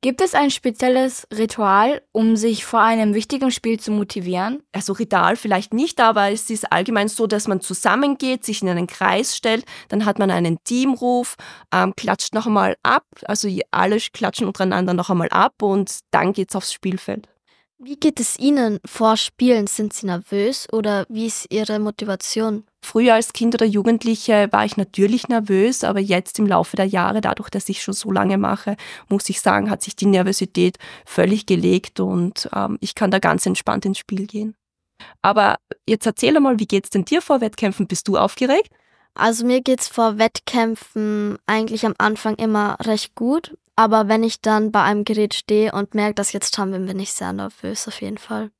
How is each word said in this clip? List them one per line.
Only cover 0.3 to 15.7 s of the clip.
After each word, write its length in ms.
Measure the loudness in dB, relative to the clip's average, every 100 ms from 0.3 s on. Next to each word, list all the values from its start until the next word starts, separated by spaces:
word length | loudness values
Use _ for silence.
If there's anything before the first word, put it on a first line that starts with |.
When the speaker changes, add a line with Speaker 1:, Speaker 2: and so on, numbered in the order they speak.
Speaker 1:
ein 160 | 2 2
spezielles 760 | 0 -4 0 2 2 2 -4 -10
Ritual, 680 | -4 -4 0 2 4 4 0 _
um 240 | 0 2 4
sich 300 | 2 -2 0
vor 140 | 2
einem 340 | 4 4 2
wichtigen 380 | 0 -2 -2 0
Spiel 280 | 0 -2 -2
zu 120 | -2
motivieren? 720 | -2 -2 -6 -4 -2 -4 -6 _
Speaker 2:
Also 220 | -8 -6
Ritual 420 | -4 0 4 4 2
vielleicht 360 | 0 -2 0
nicht, 280 | -2 -2 2
aber 300 | 2 4 0
es 180 | 0 -4
ist 220 | -6 0
allgemein 380 | 0 2 0 0
so, 180 | 0 -2
dass 200 | 0 0
man 140 | -4
zusammengeht, 800 | -4 -2 0 2 2 0 -2 -2
sich 200 | -4 -4
in 60 | -2
einen 180 | -2 -4
Kreis 500 | -2 0 2 0 -2
stellt, 280 | 0 -2 -4 -20 -6
dann 160 | -2 0
hat 120 | 2
man 140 | 0
einen 260 | 2 0 -2
Teamruf, 720 | -2 0 0 0 0 0 -2 -10 -18 -20 _
ähm, 220 | 0 0 -2
klatscht 380 | -4 -2 -2
noch 140 | -4 0
einmal 300 | 2 2 0
ab, 240 | 2 0 _ _ -6
also 220 | -4 -2
je-, 180 | -4 -2
alle 300 | 0 2 2
klatschen 480 | -2 -4 -4 -2 -4
untereinander 480 | -2 0 0 0 0
noch 160 | 0
einmal 180 | 0 2
ab 320 | 2 2 _
und 380 | 0